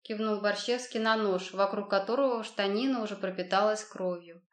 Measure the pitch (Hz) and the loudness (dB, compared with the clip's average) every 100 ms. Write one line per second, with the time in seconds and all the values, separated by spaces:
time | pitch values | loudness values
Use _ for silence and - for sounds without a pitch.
0 | - 214 220 208 208 202 - 247 - 233 | -8 -4 0 0 0 0 -2 -2 -2 -2
1 | 220 220 208 185 - 190 196 208 202 196 | 2 2 2 0 -2 0 0 0 0 0
2 | 196 247 269 233 214 - 196 202 269 247 | 2 2 2 0 -4 -2 0 2 2 0
3 | 214 196 185 185 180 190 214 214 - - | -2 -4 -4 -4 0 2 4 0 -6 -4
4 | 185 175 170 170 _ | -4 -4 -10 -20 _